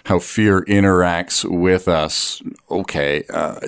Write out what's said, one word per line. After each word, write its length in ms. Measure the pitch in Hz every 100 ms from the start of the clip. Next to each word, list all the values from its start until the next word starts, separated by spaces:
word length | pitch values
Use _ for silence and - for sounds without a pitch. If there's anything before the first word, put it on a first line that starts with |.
| -
how 120 | 90
fear 460 | - - 107 95
interacts 840 | 101 101 98 92 90 85 87 - -
with 400 | 87 92 92 95
us, 540 | 80 78 - - - - - -
okay, 520 | 90 95 76 71 73 -
uh, 280 | 78 78 -